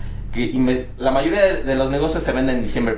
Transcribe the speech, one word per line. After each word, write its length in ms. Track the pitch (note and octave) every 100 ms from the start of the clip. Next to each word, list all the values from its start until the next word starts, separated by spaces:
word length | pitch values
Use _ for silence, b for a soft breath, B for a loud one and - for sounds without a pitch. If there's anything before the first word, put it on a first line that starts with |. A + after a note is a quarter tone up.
| B B -
que 200 | A#2+ B2
inve-, 320 | B2+ B2+ B2+ - -
la 140 | C3+
mayoría 300 | C3+ D#3+ -
de, 220 | - -
de 120 | C3+ C3
los 140 | C3+
negocios 320 | C#3+ D#3 E3
se 80 | -
venden 260 | C3 C3+ B2
en 60 |
diciembre, 320 | G#2+ B2 A#2